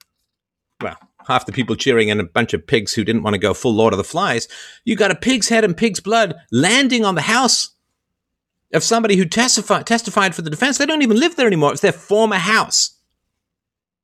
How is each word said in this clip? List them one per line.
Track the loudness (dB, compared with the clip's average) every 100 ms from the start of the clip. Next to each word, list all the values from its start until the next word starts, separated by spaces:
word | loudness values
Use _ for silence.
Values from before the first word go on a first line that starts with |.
| _ _ _ _ _ _ _ -12
well, | -12 -12 _ _ -2
half | -2
the | -2
people | -4 -4
cheering | -2 0 2 2
and | 0
a |
bunch | -2 -2 0
of | -2 -2
pigs | -2 -2
who | -4
didn't | -2 -2
want | -2
to | 0
go | 0
full | 0 0
Lord | 2 2
of | 2
the |
Flies. | -2 -4 -2 -2 -6 -12 -20 -10
You | -4
got | 0 0
a | 0
pig's | 0 0 0
head | 0
and | 0 0
pig's | -2 -2
blood | -2 0 0 -4 _
landing | 0 2 2 2 2
on | 0 0
the |
house | 0 2 2 0 -4 _ _ _ _ _ _ _ _ _ _
of | -4
somebody | 0 0 2 2
who | 0
testifi-, | 0 0 0 0 -2
testified | 0 -2 -2 0 0
for | -2
the | -8
defense. | -4 -2 0
They | -2
don't | 0
even | 2 2
live | 2
there | 2 0
anymore. | 2 2
It's | 2
their | 0
former | 0 0 2 2 0
house. | 2 0 0 -2 -2 -6 _ _ _ _ _ _ _ _ _ _